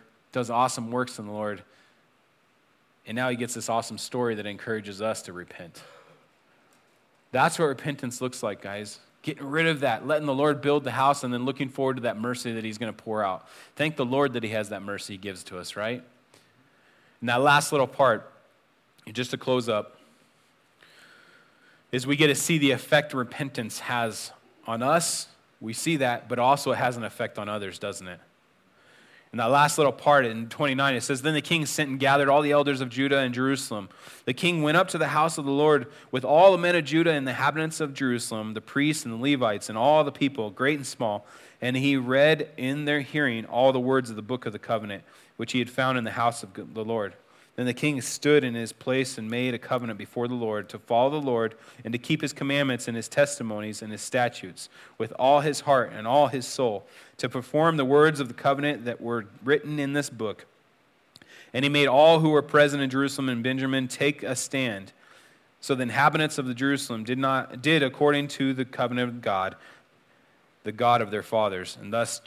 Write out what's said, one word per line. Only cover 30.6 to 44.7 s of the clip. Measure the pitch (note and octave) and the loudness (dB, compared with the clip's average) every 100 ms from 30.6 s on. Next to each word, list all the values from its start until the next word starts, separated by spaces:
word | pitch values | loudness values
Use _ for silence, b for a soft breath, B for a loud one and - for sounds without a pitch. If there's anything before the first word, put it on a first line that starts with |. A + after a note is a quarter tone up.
| C#3+ C3 C#3 B2 | -2 2 0 0
it | |
says, | - C3+ | -2 -2
"Then | C#3+ | 0
the | D3+ | -2
king | - E3+ D3 | 0 0 0
sent | - D3 | -2 -2
and | C3 | 0
gathered | C3+ C#3+ C#3 | 2 4 6
all | C#3+ | 4
the | D3 | 6
elders | D3 C#3+ C3+ | 4 2 0
of | B2+ | -4
Judah | A#2+ C#3 C#3 | -2 2 2
and | C3 | 0
Jerusalem. | B2 C3 C3+ - G#2+ G2 B B B | 0 0 0 -4 -8 -10 B B B
The | - | -6
king | C3 F3 E3+ | -2 0 2
went | D3+ E3 | 2 4
up | F#3+ | 2
to | E3+ | 0
the | D#3+ | 0
house | D3+ D#3+ D#3+ | 2 0 0
of | |
the | C#3 | -2
Lord | C#3 D3+ D3 B2 B B | 2 4 4 2 B B
with | B2+ | -6
all | A2+ D3+ G3 | 2 8 8
the | F3+ | 8
men | F3 F3 | 2 0
of | C#3 | 2
Judah | D#3 E3+ | 2 2
and | D3+ C3 | 2 -2
the | |
inhabitants | A#2+ C3+ D3 D#3+ D#3+ | 0 0 0 -4 -4
of | D3+ | -6
Jerusalem, | C3 C3+ A#2+ - A2 G#2+ | -2 -2 -2 -4 -6 -6
the | G#2+ | -8
priests | - C#3 D3 D3+ | -6 0 0 0
and | A#2+ | -4
the | A2+ C3+ | -4 0
Levites | C#3 A#2 G#2 - | 2 2 0 -4
and | A2 | 0
all | C3 D#3 C#3+ | 4 4 4
the | |
people, | - C#3 C3+ G#2+ | 0 -2 -2 -6
great | F#2 C3 D3+ | -2 0 0
and | C3 | -4
small. | - A#2 G#2 B B B B | -4 -2 -4 B B B B
And | A#2+ B2+ | -4 0
he | C#3 C3+ | 2 2
read | B2 C3 D3+ D#3 - - | 2 4 6 4 0 -6
in | B2+ C#3+ D3 | -6 -4 -2
their | D3 | -2
hearing | B2+ D3+ C#3+ A2+ A2 | -2 0 0 0 -4
all | A#2+ C3+ | 4 4
the | C3 | 4
words | B2+ C3 A#2+ | 2 2 0
of | G#2+ | -8
the | |
book | G#2 B2 A#2 | -8 -6 -6
of | |
the | G#2+ | -10
covenant, | - | -4